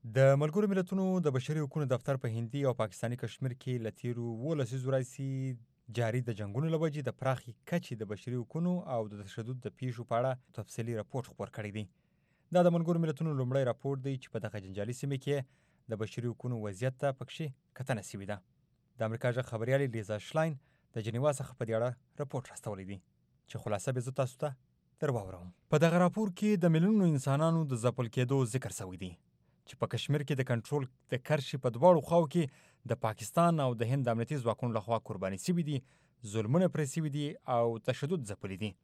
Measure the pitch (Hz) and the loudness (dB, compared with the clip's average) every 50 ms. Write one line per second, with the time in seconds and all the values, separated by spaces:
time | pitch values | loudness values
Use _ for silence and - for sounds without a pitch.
0 | - 120 107 127 135 135 139 139 147 156 151 202 208 202 196 190 180 185 196 190 | -10 0 4 6 8 8 8 6 4 2 2 2 2 2 2 2 0 0 0 0
1 | 190 185 185 185 170 151 127 131 127 - 151 156 151 135 - 160 147 127 127 120 | 2 2 2 2 2 2 2 0 -2 0 -2 -2 -2 -2 -2 -2 2 2 2 0
2 | - - 139 135 - 123 110 113 117 110 117 143 139 131 117 - 113 104 - - | 0 -2 -2 -2 -2 -2 -2 -2 -4 -2 -2 0 2 2 2 2 0 -2 -2 -4
3 | - 117 120 117 - 110 - - 135 131 123 127 - 127 127 123 113 110 104 - | -4 -4 -4 -2 -6 -8 -6 -4 -4 -4 -4 -4 -6 -4 -4 -2 -2 -4 -6 -4
4 | - 123 120 117 117 117 113 110 120 151 165 147 135 107 127 135 127 131 135 131 | -6 -4 -4 -4 -4 -6 -6 -4 -4 -2 0 0 -2 -2 -2 -4 -2 0 0 0
5 | 131 127 - - 139 135 135 131 131 131 127 120 - _ _ _ _ - 107 117 | 0 -2 -6 -6 -6 -4 -4 -2 -4 -4 -6 -8 -12 _ _ _ _ -8 -2 0
6 | 117 113 110 127 127 120 113 98 104 101 101 123 156 165 160 156 160 165 143 151 | 0 2 2 0 0 -2 -4 -4 -4 -4 -2 -2 0 2 2 2 2 0 0 -2
7 | 139 - - - - 131 131 117 - - 113 _ _ - 170 175 175 - 123 104 | -4 -4 -4 -2 0 0 0 0 -4 -14 -18 _ _ -2 -2 -2 -2 -4 -6 -6
8 | 110 98 104 95 - - 123 127 117 110 - 160 170 175 180 180 - - 131 117 | -4 -6 -6 -6 -4 -4 -4 -4 -4 -4 -4 -2 0 0 0 0 -2 -2 -2 -2
9 | 110 107 104 104 101 101 - - 110 113 131 127 - 104 - _ 131 127 120 120 | -2 -2 -6 -10 -12 -10 -8 -8 -6 -6 -8 -6 -8 -10 -8 _ -6 -6 -6 -6
10 | 117 - 117 117 123 131 131 127 _ _ - - 104 - - - 113 117 120 110 | -4 0 0 2 2 2 -2 -4 _ _ -12 -12 -12 -10 -6 -6 -4 -4 -2 -4
11 | 101 _ - 131 127 - - _ 101 98 - - 107 104 98 107 107 92 _ _ | -4 _ -6 -8 -8 -8 -8 _ -8 -8 -6 -8 -8 -6 -6 -6 -8 -8 _ _
12 | _ _ _ _ _ _ _ _ _ _ 170 180 175 175 170 170 165 160 175 170 | _ _ _ _ _ _ _ _ _ _ 4 6 6 6 6 4 2 2 2 2
13 | 165 156 156 - 165 160 151 135 131 123 131 139 135 120 113 - - 135 139 135 | 2 0 0 0 -2 -2 0 0 0 2 2 2 2 2 0 -2 -2 -4 -4 -2
14 | 127 139 139 127 - - _ 113 - 107 87 104 95 95 95 98 101 113 120 - | -2 -4 -4 -4 -6 -6 _ -6 -4 -4 -6 -6 -10 -8 -6 -4 -4 -4 -4 -4
15 | - 139 139 131 - 139 143 143 131 _ _ _ _ _ _ _ _ - 113 101 | -4 -4 -4 -4 -2 0 -2 -2 -2 _ _ _ _ _ _ _ _ -8 -4 -4
16 | 110 101 - - 117 120 113 - - 127 123 113 107 104 98 92 123 131 131 - | -4 -6 -4 -4 -4 -4 -4 -4 -6 -6 -4 -4 -4 -6 -6 -2 -4 -4 -2 -2
17 | - 139 135 - 131 - - - 160 147 131 _ _ _ _ - 127 - 135 107 | -2 -4 -2 -4 -10 -14 -8 -8 -8 -8 -8 _ _ _ _ -12 -4 -2 -2 -4
18 | 98 - - 101 98 95 104 98 _ _ _ _ _ _ _ _ _ _ _ - | -2 -8 -10 -10 -6 -6 -8 -8 _ _ _ _ _ _ _ _ _ _ _ -4
19 | 110 110 110 120 - 123 120 123 127 - - 110 110 120 131 139 143 135 113 113 | -4 -4 -2 0 0 0 0 0 -4 -4 -4 -4 0 2 2 2 2 0 -2 -4
20 | 104 95 107 104 - - - 156 160 165 151 135 _ _ _ _ _ _ _ 120 | -4 -4 -6 -6 -6 -4 -2 -2 0 0 -2 -6 _ _ _ _ _ _ _ -6
21 | 107 110 110 120 135 151 143 135 135 - - _ 120 110 110 110 117 123 123 - | -4 -4 -2 0 2 2 2 0 -4 -10 -6 _ -4 0 0 2 2 0 -2 -6
22 | _ _ _ - 151 135 - 135 123 - - - - 117 104 95 95 92 98 95 | _ _ _ -8 -8 -4 -4 -6 -6 -8 -16 -10 -8 -8 -8 -8 -8 -10 -10 -12
23 | _ _ _ _ _ _ _ _ _ _ - 113 - - 104 101 - - 127 127 | _ _ _ _ _ _ _ _ _ _ -12 -8 -4 -2 -2 -2 0 -2 -2 -2
24 | 120 131 131 - 135 127 - _ - 147 131 _ _ _ _ _ _ _ _ _ | -2 -4 -2 -2 -2 -2 -2 _ -6 -6 -6 _ _ _ _ _ _ _ _ _
25 | - 147 127 113 98 92 92 90 90 90 - _ _ _ - 151 151 165 165 175 | -2 0 0 0 -2 -6 -10 -12 -12 -16 -16 _ _ _ 4 6 6 6 6 6
26 | 180 180 175 214 220 208 180 - 214 214 208 190 160 175 160 160 170 196 220 214 | 4 4 4 2 -2 -2 -2 0 2 2 4 4 6 6 6 6 6 6 6 6
27 | 190 170 156 135 - 139 135 143 160 165 165 165 160 143 131 117 110 123 117 127 | 6 6 4 4 2 2 2 4 4 4 4 2 2 0 -2 2 2 2 2 2
28 | 123 113 - 127 127 120 139 139 131 113 104 127 - 104 - - 104 92 92 87 | -4 -2 2 0 2 4 4 2 2 2 0 -2 -4 -4 -8 -8 -10 -10 -8 -8
29 | 98 90 85 _ _ _ _ _ _ _ _ _ _ - - - - 113 - 117 | -10 -10 -10 _ _ _ _ _ _ _ _ _ _ -20 -6 -4 -4 -2 -2 -4
30 | - - 135 156 147 135 151 127 131 - 123 117 110 - 147 147 139 127 _ _ | -2 0 0 0 0 0 0 0 2 0 0 -2 0 -2 -2 -2 -2 -2 _ _
31 | _ _ - 131 - - 151 151 131 - - 135 - 127 113 120 139 180 180 160 | _ _ -6 -6 0 0 0 0 0 -4 -8 -2 -2 -2 0 6 8 8 8 8
32 | 135 - 175 170 170 139 - 175 160 135 - - _ _ _ _ _ 117 113 - | 4 4 4 4 4 4 2 0 0 0 -4 -14 _ _ _ _ _ -4 -4 0
33 | - 113 107 - 110 - - 170 170 170 170 160 139 131 120 107 123 110 131 143 | 0 -2 -2 -2 -10 -2 2 4 4 4 4 4 2 0 0 0 0 0 2 2
34 | 131 120 113 113 117 - 156 143 117 117 107 - - 120 113 110 104 117 117 110 | 2 2 2 2 0 -2 -2 -2 0 0 0 0 -2 -2 -2 -2 0 0 -2 -2
35 | - - 104 95 95 95 98 92 - - 180 170 165 147 147 131 - _ _ _ | 0 -4 -6 -4 -2 -4 -4 -2 0 0 0 0 0 0 -2 -4 -6 _ _ _
36 | _ _ _ _ - 104 101 113 107 107 131 175 185 175 175 170 151 131 - 170 | _ _ _ _ -14 -4 -2 -2 0 2 4 4 4 4 2 0 -4 -2 -2 -4
37 | 156 151 135 147 147 143 - - _ - 131 120 117 117 117 110 - - 123 - | -4 -2 -2 -2 -4 -4 -6 -8 _ 0 2 2 2 2 0 -2 -2 -4 -2 -2
38 | - 143 190 180 123 101 101 - - 101 95 90 107 104 92 _ | -2 -2 -2 -4 -4 -6 -10 -10 -8 -8 -6 -4 -6 -6 -6 _